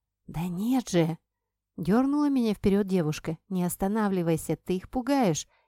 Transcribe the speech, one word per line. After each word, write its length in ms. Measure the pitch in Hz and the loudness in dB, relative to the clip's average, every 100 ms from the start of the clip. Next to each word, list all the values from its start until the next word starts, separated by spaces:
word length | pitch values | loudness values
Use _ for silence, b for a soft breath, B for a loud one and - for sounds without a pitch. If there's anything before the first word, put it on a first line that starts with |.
| _ _ - | _ _ -12
«Да 180 | 156 180 | -6 -6
нет 420 | 175 226 262 - | -4 0 0 2
же!» 280 | 175 165 165 _ _ _ _ _ - | 2 2 -2 _ _ _ _ _ -6
Дернула 540 | 165 226 269 294 294 | 0 2 2 2 2
меня 240 | 269 226 | 2 0
вперед 320 | 202 202 196 196 | 0 2 2 2
девушка. 540 | 190 156 151 - 165 - | 0 0 -2 -6 -10 -6
«Не 140 | 185 | -4
останавливайся, 920 | 175 - 196 220 208 190 170 160 - 156 | -2 -2 -2 0 0 0 0 0 -2 -6
ты 200 | - 185 | -4 -6
их 140 | - | -4
пугаешь, 560 | 262 240 285 208 151 - _ | -4 0 2 2 0 -6 _